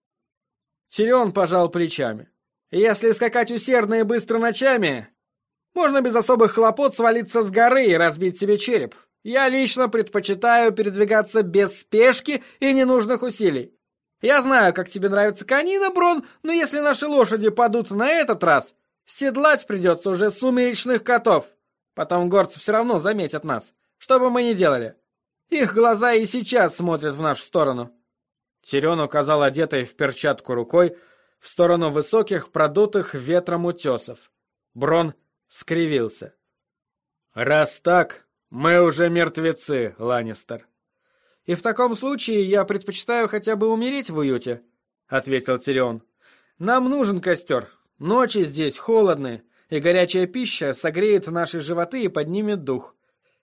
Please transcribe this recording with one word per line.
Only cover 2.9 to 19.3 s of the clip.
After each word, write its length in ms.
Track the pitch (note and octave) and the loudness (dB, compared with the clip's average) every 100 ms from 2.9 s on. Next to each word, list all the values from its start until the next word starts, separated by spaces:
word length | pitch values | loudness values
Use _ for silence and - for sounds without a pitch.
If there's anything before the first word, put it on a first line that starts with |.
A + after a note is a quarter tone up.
| G#3 A3+ | 2 0
скакать 400 | G#3+ A#3 A#3+ A#3 | 0 0 0 -2
усердно 440 | A#3 B3+ B3 G#3 A3+ | -2 0 2 2 0
и 80 | |
быстро 360 | G#3+ A#3 A#3 A3+ | 0 -2 -2 -2
ночами, 680 | A#3 - C4+ B3 F3 B2+ A2 _ _ _ _ _ _ | -2 0 0 2 0 -2 -10 _ _ _ _ _ _
можно 280 | F4 D#4 C#4 | -2 0 2
без 140 | B3 A3+ | 0 0
особых 380 | A3 B3 A3+ | 2 4 4
хлопот 420 | - A3+ A3 C#4 C4 | 4 2 2 0 2
свалиться 480 | A#3 A#3 A3+ A#3 | 2 0 0 -2
с 80 | G#3 | 0
горы 340 | G3 A#3+ C4 A#3 | 4 4 6 4
и 80 | |
разбить 460 | E3 E3+ D#3 F#3 F3+ | 4 2 0 -4 -2
себе 180 | G3+ G#3 | 0 0
череп. 380 | B3 A3+ A#2+ - _ _ | 0 -2 -4 -10 _ _
Я 260 | G#3+ B3+ C4 | -4 0 2
лично 380 | C4 C4 B3+ B3 | 2 0 0 0
предпочитаю 840 | A3+ G#3+ G#3 G3 F#3+ A#3+ A#3 A#3 | 0 -2 -4 -4 -2 4 4 4
передвигаться 720 | G3+ G#3 F#3+ G#3 A3 G#3 A3 | 2 -2 0 2 2 2 0
без 380 | F#3 F#3+ G3 - | 2 2 2 -2
спешки 600 | - G#3+ B3 B3+ - C#4+ - _ | -2 4 4 4 -2 -6 -8 _
и 140 | C#4 | 0
ненужных 480 | C4+ B3+ B3+ G#3+ A#3+ | 2 4 2 2 -2
усилий. 520 | B3 - G3 C3+ - _ _ _ _ _ | -4 -2 0 0 -6 _ _ _ _ _
Я 200 | A3+ C#4+ | 2 2
знаю, 320 | C4 C4 F#3+ | 4 4 4
как 160 | F3 F3 | 2 -4
тебе 200 | G3 G3 | -4 -2
нравится 360 | G3 G#3 G3+ - | 2 0 0 -2
конина, 460 | C4+ E4+ G4 G4 | 0 0 0 0
Брон, 340 | F#4 F4 D#4+ - _ | 2 2 0 -4 _
но 80 | D#4+ | -4
если 280 | E4+ D4+ C#4+ | -2 -2 -2
наши 280 | D4 C4+ D4 | -2 -2 0
лошади 420 | C#4+ G3+ A3 G#3+ | 2 2 2 0
падут 420 | G#3+ A#3 A#3 - | 2 0 0 -4
на 180 | G3+ B3+ | -2 0
этот 340 | E4 C#4+ F3+ | 0 0 0
раз, 300 | E3+ C#3+ - - _ _ - | 2 2 0 -10 _ _ -14
седлать 600 | - C#4 | -6 -4